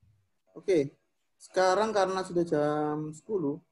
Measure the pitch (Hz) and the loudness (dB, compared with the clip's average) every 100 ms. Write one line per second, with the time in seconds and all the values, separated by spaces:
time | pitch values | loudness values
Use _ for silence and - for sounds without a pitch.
0 | _ _ _ _ _ - 185 175 139 - | _ _ _ _ _ -8 0 2 0 -6
1 | _ _ _ _ - 185 185 185 220 208 | _ _ _ _ -6 2 4 4 2 2
2 | 185 190 180 175 170 151 147 151 151 151 | 0 -2 -2 -2 0 0 0 0 -2 -4
3 | 151 156 - 208 143 160 - | -6 -10 -6 -4 -2 -6 -12